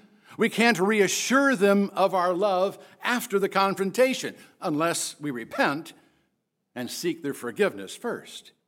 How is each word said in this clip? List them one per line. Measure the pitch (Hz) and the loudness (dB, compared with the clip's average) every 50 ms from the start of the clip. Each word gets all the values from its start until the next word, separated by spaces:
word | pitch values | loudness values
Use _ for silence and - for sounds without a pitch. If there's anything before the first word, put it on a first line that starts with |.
| _ _ _ _ _ - - | _ _ _ _ _ -10 -4
we | - 220 214 | 0 0 0
can't | - 208 226 233 196 160 | 2 2 4 4 4 4
reassure | 190 208 220 208 190 170 - - - - 247 277 285 277 254 | 2 2 4 4 4 2 2 -2 0 2 4 4 4 4 2
them | 180 202 202 202 202 202 196 - | 4 4 4 4 4 2 0 0
of | 165 190 185 185 | 0 0 2 2
our | 180 175 185 180 | 2 0 0 0
love | 175 208 202 185 180 190 202 - - - - - - - | 0 0 0 2 2 0 -2 -4 -8 -20 -20 -14 -6 -2
after | 214 247 233 - - 196 196 | -2 -2 -2 -2 -2 -2 -2
the | 196 - | 0 0
confrontation | - 190 196 196 180 190 196 190 - 240 254 262 247 - - 110 - - - - _ - | 2 2 2 2 0 -2 -4 -2 2 2 2 2 2 -2 -6 -10 -10 -12 -20 -20 _ -8
unless | - 180 151 147 165 170 156 - - - - - | -6 -4 -2 0 0 0 0 -2 -6 -8 -8 -10
we | 147 147 | -8 -8
repent | 123 117 113 107 - 277 262 160 139 160 160 - - _ _ _ _ _ _ _ _ _ _ _ _ _ _ _ - | -8 -8 -10 -8 -2 0 0 0 0 -4 -8 -14 -20 _ _ _ _ _ _ _ _ _ _ _ _ _ _ _ -12
and | 123 123 110 | -10 -10 -10
seek | - - 170 175 160 - | -8 -6 -6 -6 -6 -6
their | - 143 135 | -6 -8 -8
forgiveness | - - 120 107 - 208 170 - 98 95 - - | -8 -8 -8 -2 0 0 0 -2 -4 -12 -12 -12
first. | - - 233 147 98 - - - - - - _ _ _ | -10 -8 -8 -8 -8 -10 -16 -20 -20 -20 -20 _ _ _